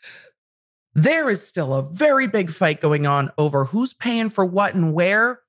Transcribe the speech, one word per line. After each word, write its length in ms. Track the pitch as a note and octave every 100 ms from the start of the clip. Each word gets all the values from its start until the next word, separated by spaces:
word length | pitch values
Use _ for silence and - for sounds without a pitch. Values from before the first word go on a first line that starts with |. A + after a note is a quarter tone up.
| - - - _ _ _ _ _ _
there 380 | - D#3+ D#4+ C#4+
is 180 | G3+ -
still 240 | - C#3
a 100 | C3+
very 440 | C#3 F3 D4+ C#4 B3+
big 240 | G#3+ F3+
fight 320 | D#3+ E3+ D3
going 240 | D#3 D3 D3
on 260 | C#3+ C3+ -
over 260 | D3+ C#3+
who's 300 | C3 G#3 B3+
paying 340 | - A#3+ A#3 A3
for 160 | G#3
what 300 | F#3 F#3 G3+
and 180 | F#3+ E3
where 480 | D#3 F3 G#3 A#3 B3